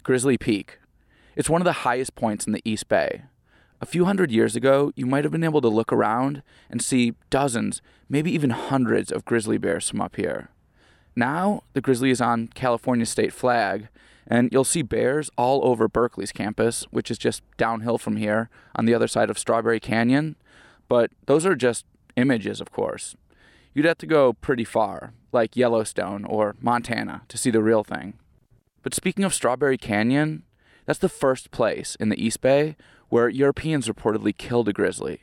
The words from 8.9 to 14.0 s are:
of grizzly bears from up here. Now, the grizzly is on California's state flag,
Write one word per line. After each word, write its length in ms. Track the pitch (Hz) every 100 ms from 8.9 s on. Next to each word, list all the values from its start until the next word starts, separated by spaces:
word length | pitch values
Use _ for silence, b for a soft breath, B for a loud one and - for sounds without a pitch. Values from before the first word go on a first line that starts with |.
| 107 98
of 140 | - -
grizzly 320 | 117 107 110
bears 320 | 95 85 -
from 100 | -
up 160 | 92 -
here. 340 | 90 - - _ _ b b b b
Now, 500 | - 120 160 196 208 -
the 80 | 135
grizzly 280 | 127 120 131
is 120 | 123
on 260 | 117 117 113
California's 640 | - 127 117 - 120 113
state 240 | - 104
flag, 560 | - 123 120 98 101 107 _